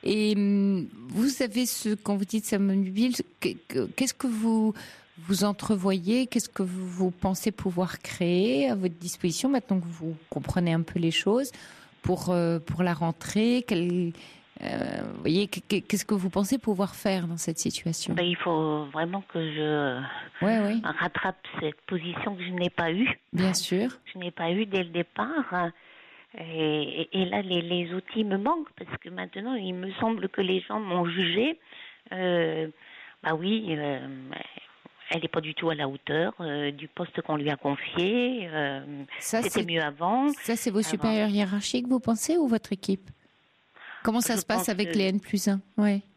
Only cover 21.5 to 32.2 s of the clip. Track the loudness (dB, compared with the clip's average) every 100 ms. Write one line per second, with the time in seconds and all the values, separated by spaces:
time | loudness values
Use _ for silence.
21.5 | -6 -6 -6 -6 -4 -4 -4 -6 -6 -6
22.5 | -2 -2 0 0 2 0 0 _ 0 2
23.5 | 0 0 0 0 -4 -18 -10 -10 -4 0
24.5 | 0 0 0 -2 -2 -4 -2 -2 -2 -2
25.5 | 0 -2 -4 -20 -20 -20 -20 -20 -14 -8
26.5 | 0 2 2 0 -4 -4 0 0 0 0
27.5 | -2 0 -2 -2 -4 -4 -2 0 2 2
28.5 | 0 -2 -12 -12 -10 -10 -10 -10 -8 -6
29.5 | -4 -4 -6 -6 -2 -2 0 -4 -2 0
30.5 | 0 -2 -6 -2 0 0 0 0 2 0
31.5 | -2 _ -20 -20 -20 -12 -2